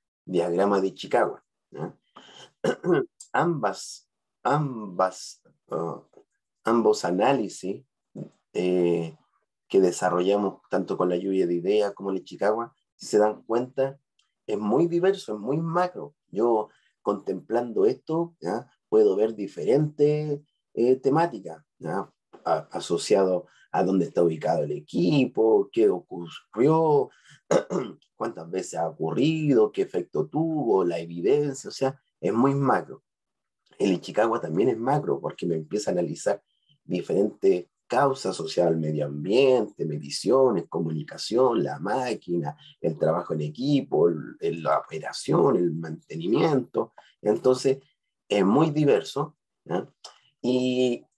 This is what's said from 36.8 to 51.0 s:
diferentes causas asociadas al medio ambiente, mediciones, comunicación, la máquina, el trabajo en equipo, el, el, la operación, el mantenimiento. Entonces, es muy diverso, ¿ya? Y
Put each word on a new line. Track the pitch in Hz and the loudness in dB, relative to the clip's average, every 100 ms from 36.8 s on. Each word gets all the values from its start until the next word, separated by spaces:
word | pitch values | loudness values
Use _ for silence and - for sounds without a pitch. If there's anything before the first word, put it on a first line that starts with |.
diferentes | - 90 - 185 208 - 196 185 - _ - | -6 -6 -2 0 0 2 2 2 0 _ -4
causas | 123 143 135 95 | 2 2 0 -4
asociadas | - 80 - 85 | -6 -4 0 2
al | 80 | 2
medio | 78 76 73 | -2 -2 -4
ambiente, | 73 87 117 135 127 104 - | -4 0 4 4 4 0 -6
mediciones, | 80 76 71 - 95 131 131 95 - | -6 -6 -8 -4 2 4 4 2 -4
comunicación, | 85 80 78 76 - - 113 131 117 | -4 -4 -4 -8 -10 -2 2 2 2
la | 120 71 | -2 -4
máquina, | 90 131 123 - - 85 73 - - - | -4 -4 -4 -6 -4 -4 -4 -10 -18 -6
el | 82 78 | -4 0
trabajo | 78 85 - | 0 0 -2
en | 78 | -4
equipo, | 76 76 139 143 71 78 85 | -6 -4 0 0 2 2 2
el, | 80 60 - | 2 -8 -6
el, | 82 82 | -6 -4
la | 78 76 | 0 -2
operación, | - 80 - - - 87 85 90 | -2 -12 -10 -8 0 2 4 4
el | 87 | 0
mantenimiento. | 80 82 80 - 80 87 131 165 135 117 - - _ - _ | -2 -8 -12 -12 -8 -2 2 2 2 -2 -4 -6 _ -20 _
Entonces, | 104 113 131 127 139 135 _ _ _ _ - | -2 2 2 2 2 -2 _ _ _ _ -2
es | 101 | 2
muy | 95 127 160 | 4 4 2
diverso, | 147 143 101 - 143 151 _ _ _ | 2 4 2 0 -6 -8 _ _ _
¿ya? | - 90 - _ - _ _ _ | -8 -6 -6 _ -20 _ _ _
Y | 120 127 127 127 127 120 | -2 0 0 2 0 0